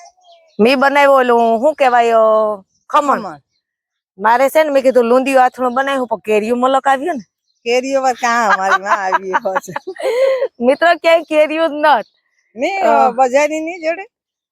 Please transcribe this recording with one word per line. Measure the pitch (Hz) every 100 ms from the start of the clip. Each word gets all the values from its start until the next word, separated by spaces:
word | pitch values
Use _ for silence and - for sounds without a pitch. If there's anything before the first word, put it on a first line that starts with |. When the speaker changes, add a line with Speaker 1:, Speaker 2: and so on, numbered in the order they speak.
| - _ _ _ _ -
Speaker 1:
મેં | 214 269
બનાવ્યો | 269 285 285
ઓલું, | 269 247 233 233 226
શું | 277 302
કહેવાય, | 269 240 233
અ, | 226 220 220 214 208 - _ -
ખમણ. | 294 294 226
Speaker 2:
ખમણ. | 196 147 _ _ _ _ _ _ _ -
Speaker 1:
મારે | 208 240 269
છે | 311
ને, | 311
મેં | 277
કીધું | 262 247
લૂંદીયું | 233 247 262 269
આથણું | 254 - 254
બનાવ્યું, | 240 277 269 247
પણ | 214
કેરીયું | 214 214 214 247
મલક | 254 269 277
આવ્યું | 269 311 294
ને. | - _ _ _
Speaker 2:
કેરીઓ | 233 247 262 269
વાર | 262
કાં | 240 240 233 220
અમારી | 196 196 196
માં | 196 214 190
આવી | 190 190
હોય | 185 208 185
છે. | - - - 359 523 480
Speaker 1:
<laughs> | 539 523 494 - 240
મિત્રો, | 285 339 339
ક્યાંય | 330 330
કેરીયું | 311 311 302 311 330
જ |
નત. | 294 302 240 - _ _ _ _ 208
Speaker 2:
નહીં, | 302 392
Speaker 1:
અ. | 381 - 262
Speaker 2:
બજારી | 240 262 262 294 311
નહીં | 320 359
જડે. | 311 339 415 _ _ _ _